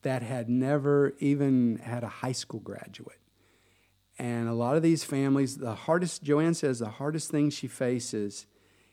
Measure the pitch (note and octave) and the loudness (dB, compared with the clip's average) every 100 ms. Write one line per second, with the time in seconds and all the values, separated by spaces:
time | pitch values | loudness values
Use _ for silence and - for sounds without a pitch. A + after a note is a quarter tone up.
0 | C#3 C3 A#2+ C3 A2+ B2 C3 D3 C#3 C#3+ | -2 -4 -4 -6 0 0 2 2 4 4
1 | C#3 - C#3+ C#3+ C#3 C3 A#2+ A2 A#2 A#2+ | 4 2 0 2 4 4 4 0 -4 -6
2 | A2+ - B2+ C3 - A2 - G2+ - F#2+ | -6 -6 -6 -4 -8 -10 -10 -12 -14 -16
3 | - - _ _ _ _ _ _ _ _ | -18 -20 _ _ _ _ _ _ _ _
4 | _ - B2 A#2+ A#2 A#2 A#2+ D3+ E3 D#3+ | _ -8 -4 -2 -2 0 2 4 4 2
5 | - C#3+ C#3 C#3 C3+ C#3 B2 G#2 - E3 | 0 0 2 4 2 -2 -6 -6 0 2
6 | F3 - C#3+ D3 E3 E3+ D3 A#2+ A2 G#2+ | 2 -6 0 2 4 2 0 -2 -4 -6
7 | C#3+ D#3 - D3+ D3 C#3+ B2+ - B2+ B2 | -4 -4 -2 2 2 0 -10 -4 -2 -2
8 | A2+ A2 G#2 - - _ _ _ _ | -2 -4 -4 -6 -18 _ _ _ _